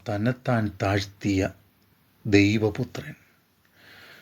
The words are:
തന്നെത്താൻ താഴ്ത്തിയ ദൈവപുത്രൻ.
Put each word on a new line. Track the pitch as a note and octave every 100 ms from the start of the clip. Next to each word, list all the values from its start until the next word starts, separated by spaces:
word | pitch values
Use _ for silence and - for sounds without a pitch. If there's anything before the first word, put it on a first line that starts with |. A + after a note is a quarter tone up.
| -
തന്നെത്താൻ | G#2 A2 B2+ - A#2 G#2+ -
താഴ്ത്തിയ | G#2 G2+ - - G#2 F#2+ F#2+ - _ _ _ _ _ _ A2+
ദൈവപുത്രൻ. | G2+ G2+ A2 G#2+ G2 B2 - - - _ _ _ _ _ _ - - - -